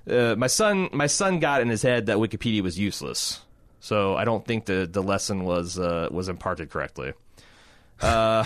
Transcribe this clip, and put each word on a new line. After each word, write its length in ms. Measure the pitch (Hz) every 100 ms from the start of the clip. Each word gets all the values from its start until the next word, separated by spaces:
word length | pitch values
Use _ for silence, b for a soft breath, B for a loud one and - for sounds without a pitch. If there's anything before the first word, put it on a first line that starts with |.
| -
uh, 260 | 123 120 107
my 120 | 127
son, 420 | - 214 202 185
my 140 | 143 147
son 340 | - 196 180
got 220 | 151 139
in 80 | 120
his 140 | 110
head 240 | 131 123 107
that 100 | 104
Wikipedia 440 | 110 110 117 110
was 180 | 92 85
useless. 600 | 101 - 67 58 - - - - - -
So 340 | - 107 98 92
I 100 | 110
don't 180 | 110 -
think 200 | 113 107
the, 220 | 95 90
the 120 | 95
lesson 400 | 95 98 - 98
was, 340 | 90 87 87 90
uh, 300 | 87 85 82
was 160 | 85 92
imparted 440 | 85 - 87 78
correctly. 420 | 80 67 - 67 - - b b b b b b b
Uh, 420 | 107 113 113 113